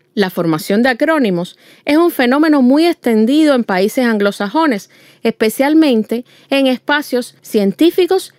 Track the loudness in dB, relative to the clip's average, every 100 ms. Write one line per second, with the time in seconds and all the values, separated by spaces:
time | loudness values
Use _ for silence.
0 | _ -4 -4 -2 -2 -2 -2 0 0 0
1 | 0 0 0 -2 -6 -14 _ -12 -2 0
2 | 2 0 0 2 2 2 4 2 2 -2
3 | -2 0 2 2 2 2 0 -2 -2 0
4 | -2 0 -2 -4 -4 -2 -2 -2 -8 _
5 | -20 _ -6 -2 -2 0 2 2 2 2
6 | -2 -6 -8 _ -4 0 0 -2 -2 -4
7 | -2 -6 -8 _ -4 -2 0 2 0 2
8 | 0 -2 -4